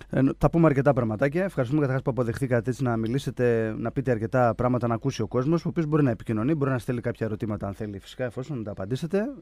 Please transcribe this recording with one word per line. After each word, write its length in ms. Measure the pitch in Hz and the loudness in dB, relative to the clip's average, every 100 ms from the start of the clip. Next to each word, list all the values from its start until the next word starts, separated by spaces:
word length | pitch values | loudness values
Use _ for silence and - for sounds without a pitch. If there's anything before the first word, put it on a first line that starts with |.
| - | -4
Ε, 100 | 143 | 2
νο-, 120 | 135 - | 2 2
θα 120 | 147 | 2
πούμε 160 | 170 160 | 6 6
αρκετά 260 | 135 139 | 6 4
πραγματάκια. 520 | 127 117 107 139 156 | 4 0 0 0 0
Ευχαριστούμε 360 | 190 - 120 151 | -2 -2 0 0
καταρχάς 240 | 139 127 | 0 0
που 60 | 143 | -2
αποδεχθήκατε 600 | 120 117 110 135 120 110 | -2 -2 -2 0 0 0
έτσι 120 | 120 | -2
να 140 | 131 113 | -2 0
μιλήσετε, 800 | 113 135 139 110 123 113 110 110 | 0 -2 -4 0 2 2 0 -2
να 140 | 113 | -4
πείτε 180 | 143 127 | -2 0
αρκετά 440 | 117 113 127 120 | 0 0 2 4
πράγματα, 320 | 107 123 123 117 | 2 0 2 0
να 80 | |
ακούσει 280 | 113 135 - | 0 -2 -2
ο 40 | 107 | -2
κόσμος, 380 | 123 131 165 | 0 2 2
ο 40 | 160 | 0
οποίος 180 | 135 151 | -2 0
μπορεί 160 | 156 | 2
να 80 | 139 | 2
επικοινωνεί, 440 | 107 - 110 120 | 0 -2 -2 0
μπορεί 160 | 160 135 | 0 0
να 80 | 127 | -2
στέλνει 220 | 104 123 | -2 -4
κάποια 260 | 120 113 113 | -4 -4 -4
ερωτήματα 400 | 104 107 107 101 | -4 -4 -4 -6
αν 80 | |
θέλει 240 | 98 107 98 | -6 -8 -10
φυσικά, 260 | - - | -14 -8
εφόσον 400 | 127 120 127 135 | -6 -6 -8 -8
τα 60 | 104 | -8
απαντήσετε, 540 | 98 98 135 160 196 233 262 | -8 -6 -6 -2 -2 -2 -8